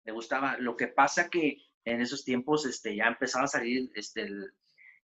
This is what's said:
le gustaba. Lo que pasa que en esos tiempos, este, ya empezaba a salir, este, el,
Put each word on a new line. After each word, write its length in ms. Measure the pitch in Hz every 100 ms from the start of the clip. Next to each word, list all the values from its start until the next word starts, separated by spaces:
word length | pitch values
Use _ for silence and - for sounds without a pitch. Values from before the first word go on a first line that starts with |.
le 80 | 110
gustaba. 460 | 113 - 131 139 120
Lo 180 | 120 120
que 120 | 123
pasa 420 | - 143 - 170
que 280 | 175 151 - _ _ 117
en 160 | 120
esos 220 | 123 139
tiempos, 420 | - 123 131 151 131
este, 300 | 113 110 104
ya 100 | 113
empezaba 400 | 120 123 127 139
a 20 |
salir, 440 | 143 117 127 127 107
este, 260 | 104 110
el, 300 | 101 101 98 - _ _ - - _